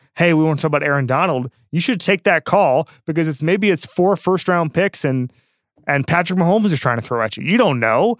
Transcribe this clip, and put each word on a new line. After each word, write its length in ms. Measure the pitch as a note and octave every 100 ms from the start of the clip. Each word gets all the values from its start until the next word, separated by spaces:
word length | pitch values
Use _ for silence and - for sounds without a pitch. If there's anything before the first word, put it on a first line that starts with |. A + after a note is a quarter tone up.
| _ -
"Hey, 180 | F3
we 100 | D#3
want 140 | D#3 D3+
to 60 |
talk 60 | D#3+
about 140 | C#3+
Aaron 220 | D3 C#3+ B2+
Donald," 460 | C3+ F3+ C3 - - _
you 100 | E3+
should 220 | G#3+ G#3+
take 220 | - G3
that 220 | G#3 E3 -
call 440 | G3 E3 C3 - - -
because 220 | D#3 D#3
it's, 160 | C#3
maybe 260 | D#3 G3 G#3
it's 160 | E3+ -
four 300 | - F#3 F#3
first-round 580 | F3+ F#3+ - F3 D#3+
picks 320 | E3 G3 - C#3+
and, 260 | C3 B2 - _ _ _ _ -
and 220 | C#3+ C3
Patrick 320 | E3+ F3 F#3
Mahomes 340 | E3+ G#3+ G#3
is 60 | D3
trying 180 | B2+ A#2
to 60 |
throw 180 | - A#2+
at 160 | A2 -
you. 60 |
You 120 | C3+ A3+
don't 240 | G#3 B2
know. 380 | A#2 A#2 A3